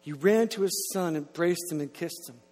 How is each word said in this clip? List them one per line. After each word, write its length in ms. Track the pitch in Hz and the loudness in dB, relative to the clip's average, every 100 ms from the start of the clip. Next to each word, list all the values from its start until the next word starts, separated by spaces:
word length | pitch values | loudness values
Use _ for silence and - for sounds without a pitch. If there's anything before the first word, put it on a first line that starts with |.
He 120 | - | -10
ran 360 | 147 165 220 226 | 0 4 6 4
to 140 | 196 | 2
his 280 | 190 - - | -2 -2 -4
son, 220 | 196 180 | -2 0
embraced 560 | 156 147 - 170 175 - | -2 -4 0 0 2 -2
him, 100 | 156 | -4
and 140 | 143 | -4
kissed 340 | - 170 - - | -6 -8 -8 -14
him. 120 | 120 _ | -20 _